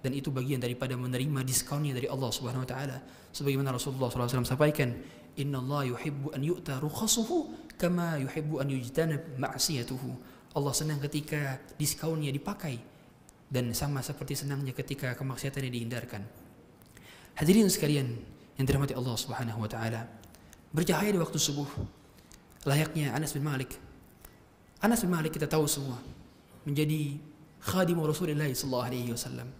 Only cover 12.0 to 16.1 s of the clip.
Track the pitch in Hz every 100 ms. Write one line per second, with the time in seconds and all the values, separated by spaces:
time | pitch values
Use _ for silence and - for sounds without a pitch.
12 | 160 160 143 139 196 202 160 120 - -
13 | - - - - - 127 120 113 147 139
14 | 123 143 139 139 139 139 135 - 139 139
15 | 131 120 135 120 139 139 131 123 117 120
16 | 127